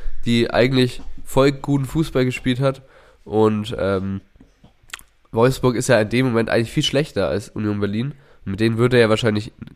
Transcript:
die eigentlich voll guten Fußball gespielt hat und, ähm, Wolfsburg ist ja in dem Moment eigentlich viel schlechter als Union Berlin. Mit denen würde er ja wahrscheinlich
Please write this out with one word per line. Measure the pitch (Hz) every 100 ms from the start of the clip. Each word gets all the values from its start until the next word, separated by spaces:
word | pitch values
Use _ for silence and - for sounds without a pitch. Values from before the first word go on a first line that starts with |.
| - -
die | - 117 113
eigentlich | 95 127 131 127 - - -
voll | - 135 139
guten | 143 - 143
Fußball | 131 160 156 131
gespielt | 127 123 131 123
hat | 135 135 - - _ _
und, | - 107 107 107 107 -
ähm, | 95 98 98 98 - _ - _ - _ _ - - _ _
Wolfsburg | 113 123 131 127 113
ist | -
ja | 113
in | 107
dem | 117 131
Moment | 113 113
eigentlich | 110 113
viel | -
schlechter | - 135 156 - 85
als | 90 -
Union | - 107 104
Berlin. | 101 104 135 - _ -
Mit | - 95
denen | 113 113
würde | 123 123
er |
ja | 113
wahrscheinlich | 110 117 104 113 - -